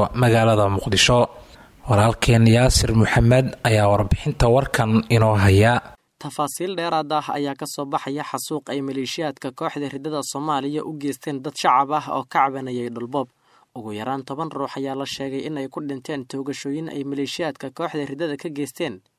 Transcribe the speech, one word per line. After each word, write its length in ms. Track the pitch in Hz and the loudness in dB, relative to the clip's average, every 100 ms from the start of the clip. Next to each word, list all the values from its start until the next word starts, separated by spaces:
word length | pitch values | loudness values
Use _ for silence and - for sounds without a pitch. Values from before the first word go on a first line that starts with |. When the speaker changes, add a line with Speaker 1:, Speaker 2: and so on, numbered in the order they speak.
| 104 | 4
Speaker 1:
magaalada 520 | 120 120 113 113 107 101 | 2 4 6 4 4 4
Muqdisho. 520 | 98 - 98 - 123 - - - - - _ - | 2 0 2 4 4 2 -2 -20 -20 -20 _ 0
Walaalkeen 580 | 101 113 - - 113 113 | 4 4 2 4 6 8
Yaasir 480 | 117 127 - 120 | 6 6 4 2
Maxamed 600 | 113 101 - 117 127 127 - | 4 4 4 6 4 2 -2
ayaa 240 | - 107 101 | 2 4 4
warbixinta 600 | 101 - - 151 - 120 | 2 2 0 0 2 4
warkan 540 | 127 135 - 110 110 - | 4 2 0 2 2 4
inoo 240 | 113 110 | 4 4
haya. 480 | 104 98 95 110 120 - - _ - | 4 6 6 6 4 -2 -18 _ -14
Speaker 2:
Tafaasiil 580 | 147 - 143 - 185 180 | -8 -4 -4 -4 -6 -4
dheeraad 360 | 170 160 147 | -2 -2 0
ah 140 | 151 143 | -2 -2
ayaa 200 | 143 143 | -4 -4
ka 120 | 139 151 | -6 -8
soo 180 | - 139 | -8 -4
baxaya 360 | 147 143 147 | -4 -4 -8
xasuuq 480 | 143 131 - 151 - | -6 -8 -6 -8 -6
ay 100 | 139 | -6
maleeshiyaadka 680 | 135 135 123 - 156 135 139 | -6 -6 -6 -6 -6 -6 -10
kooxda 380 | 117 160 147 139 | -6 -6 -6 -8
riddada 320 | 135 151 151 | -8 -8 -6
Soomaaliya 600 | - 139 156 139 139 147 | -6 -6 -2 -2 -2 -6
u 80 | - | -8
geysteen 480 | 151 143 131 160 139 | -8 -8 -6 -8 -8
dad 120 | 143 - | -8 -2
shacab 320 | 175 127 139 | 2 2 2
ah 120 | 151 139 | -2 -4
oo 80 | 135 | -6
ka 220 | 131 143 135 | -2 0 0
cabanayay 420 | 135 131 123 120 | -2 -6 -6 -6
dhulboob. 380 | 117 120 139 127 _ _ _ _ | -8 -6 -6 -6 _ _ _ _
Ugu 180 | 123 110 | -14 -10
yaraan 300 | 104 117 135 | -8 -6 -6
toban 280 | 131 139 160 | -8 -8 -8
ruux 180 | 139 139 139 | -6 -8 -6
ayaa 180 | 135 | -8
la 120 | 135 131 | -6 -8
sheegay 360 | - 139 135 151 | -8 -8 -8 -8
in 100 | 147 | -8
ay 80 | 131 | -10
ku 120 | 165 | -10
dhinteen 420 | 147 135 143 143 127 | -10 -10 -8 -10 -8
toogashooyin 600 | 135 135 131 143 147 160 | -10 -8 -8 -8 -8 -8
ay 140 | 143 | -8
maleeshiyaadka 640 | 139 139 135 - 160 - 135 | -6 -6 -6 -4 -6 -6 -12
kooxda 300 | - 165 156 143 | -8 -6 -6 -6
riddada 300 | 139 165 143 | -6 -6 -6
ka 100 | 170 | -8
geysteen 520 | 143 143 - 156 120 _ | -8 -8 -6 -8 -8 _